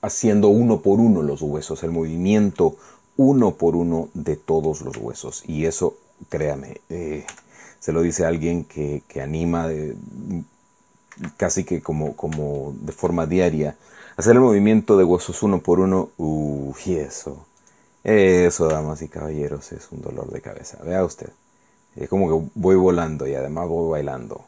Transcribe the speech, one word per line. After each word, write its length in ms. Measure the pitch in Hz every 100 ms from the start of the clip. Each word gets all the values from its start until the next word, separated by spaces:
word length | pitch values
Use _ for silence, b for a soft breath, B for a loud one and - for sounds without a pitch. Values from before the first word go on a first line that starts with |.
haciendo 460 | 104 - 117 104 104
uno 340 | 107 120 110
por 180 | 101 104
uno 200 | 117 92
los 200 | 73 73
huesos, 400 | 76 73 - 78
el 80 | 85
movimiento 840 | 85 82 82 90 107 101 - 82 B B B _ -
uno 400 | 135 139 107 -
por 180 | 85
uno 340 | 82 85 82 80
de 220 | - 78 73
todos 460 | - 80 78 76
los 140 | 65 67
huesos. 440 | 57 - 62 - -
Y 160 | 78
eso, 320 | 80 - 90 - _ _ -
créame, 520 | 78 76 71 65 - _
eh, 360 | 82 80 76 - - B B B B
se 120 | -
lo 100 | 80
dice 220 | 85 82
alguien 400 | 82 85 82 85
que, 380 | 78 - 73 73 _
que 120 | -
anima 460 | 69 80 85 82 82
de, 300 | 78 76 50 - - 76 87 73 _ _ _ _ _ _ - 80 _
casi 280 | 92 -
que 180 | 90 82
como, 320 | - 78 76
como 600 | 73 80 78 73 71 69 67
de 100 | 76
forma 340 | - 85 85 80
diaria. 500 | 90 90 80 76 - B B B -
Hacer 200 | 90 123
el 60 |
movimiento 540 | 127 104 104 110 110 101
de 80 |
huesos 380 | 90 87 - -
uno 180 | 107 92
por 200 | - 87
uno, 300 | 92 95 - -
uy, 560 | 78 78 76 71 69 69 -
eso, 600 | 87 69 - - 67 78 _ b b b b
eso, 640 | - 107 95 90 87 - 82
damas 340 | 78 76 76
y 60 | 78
caballeros, 640 | 80 78 76 73 71 -
es 180 | - -
un 120 | -
dolor 280 | - - -
de 100 | -
cabeza. 380 | - - - -
Vea 200 | 80 92
usted, 260 | 90 - - _ _ b b b b -
es 120 | -
como 200 | 95 92
que 220 | 80 82
voy 220 | - 92 95
volando 500 | 92 87 82 76 67
y 80 |
además 320 | 67 69 78 87
voy 240 | 85 82
bailando. 540 | 78 71 65 57 -